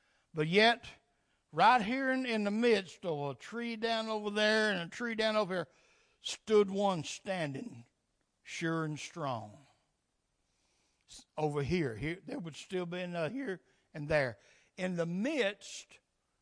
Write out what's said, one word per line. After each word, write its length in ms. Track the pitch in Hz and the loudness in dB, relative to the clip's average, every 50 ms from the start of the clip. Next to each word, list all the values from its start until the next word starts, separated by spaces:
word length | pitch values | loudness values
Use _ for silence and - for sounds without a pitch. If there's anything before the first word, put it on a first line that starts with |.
| _ _ _ _ _ _ - | _ _ _ _ _ _ -4
but 140 | 160 151 160 | -2 0 4
yet 380 | 175 202 220 233 240 247 - - - - _ _ _ _ _ _ _ _ _ _ | 6 8 8 8 6 4 -2 -16 -20 -20 _ _ _ _ _ _ _ _ _ _
right 300 | - 151 180 214 247 247 | 2 6 8 8 8 6
here 300 | 196 202 247 269 269 262 | 4 2 0 0 0 0
in, 160 | 262 262 262 254 | 0 0 0 0
in 160 | 226 220 208 | 0 2 2
the 80 | 202 | 2
midst 520 | 208 220 240 240 226 202 190 170 - - - | 2 4 4 6 6 4 2 -2 -12 -8 -4
of 280 | 180 156 143 143 143 | -4 -2 -2 -2 -4
a 20 | 135 | -6
tree 420 | - - - 214 233 233 233 233 | -8 -12 -12 -8 -6 -6 -6 -6
down 320 | 220 220 233 226 220 220 220 | -4 -2 -2 -2 -2 -2 -2
over 220 | 220 214 208 208 | -4 -2 -4 -2
there 420 | 208 214 214 214 214 220 214 214 | 0 2 4 4 4 4 4 2
and 100 | 202 180 | 2 0
a 60 | 170 165 | -4 -6
tree 280 | - - 247 233 226 | -6 -6 -4 -4 -2
down 200 | 214 220 220 214 | 0 0 2 2
over 180 | 214 214 170 185 | 2 0 0 -2
here 140 | 180 160 - _ _ _ _ _ _ _ _ _ _ | -4 -4 -6 _ _ _ _ _ _ _ _ _ _
stood 480 | - - - - _ - 220 208 208 196 | -10 -10 -10 -8 _ 4 6 6 6 4
one 340 | 190 196 208 196 185 165 139 | 2 0 2 2 2 0 -2
standing 840 | - - - _ 208 190 185 160 143 135 127 240 - - 117 117 _ _ _ _ _ _ _ _ _ _ _ _ | -6 -10 -10 _ -4 -2 -2 -2 -4 -4 -6 -10 -12 -14 -16 -20 _ _ _ _ _ _ _ _ _ _ _ _
sure 420 | - - - 170 160 165 165 160 | -14 -8 -4 -2 0 0 0 0
and 140 | 156 151 139 | -2 -4 -6
strong. 520 | - - - 175 156 139 127 113 110 104 104 - - _ _ _ _ _ _ _ _ _ _ _ _ _ _ _ _ _ _ _ _ _ _ _ _ _ _ _ _ _ | -8 -12 -8 -6 -4 -4 -4 -4 -6 -10 -16 -20 -20 _ _ _ _ _ _ _ _ _ _ _ _ _ _ _ _ _ _ _ _ _ _ _ _ _ _ _ _ _
S-, 160 | - - - _ _ - | -20 -20 -20 _ _ -4
over 260 | 151 151 147 147 143 | -2 -2 0 -2 -2
here, 320 | 123 170 185 160 131 110 | 0 0 0 0 0 -2
here, 240 | 101 123 151 170 - - - | -4 -6 -6 -6 -8 -10 -10
there 120 | 285 294 | -10 -8
would 160 | 180 165 135 | -8 -10 -12
still 300 | - - - 196 185 180 | -14 -14 -6 -6 -6 -4
be 140 | 170 175 180 | -4 -6 -8
another 300 | 185 180 175 170 160 147 | -8 -6 -4 -4 -4 -4
here 300 | - 269 277 233 190 165 _ _ _ _ _ _ _ | -4 -6 -6 -6 -8 -8 _ _ _ _ _ _ _
and 120 | 160 147 147 | -10 -4 0
there. 300 | 160 151 139 123 110 - _ - - _ _ _ _ - | 2 2 2 0 -4 -8 _ -20 -20 _ _ _ _ -6
In 180 | 185 185 180 | -4 -4 -2
the 120 | 170 165 170 | -2 -2 -2
midst 920 | 170 185 208 277 330 285 220 196 208 - - - - - - _ - - _ _ _ _ _ _ _ _ | -2 -2 -2 -2 0 0 0 -2 -2 -6 -14 -16 -16 -16 -16 _ -20 -20 _ _ _ _ _ _ _ _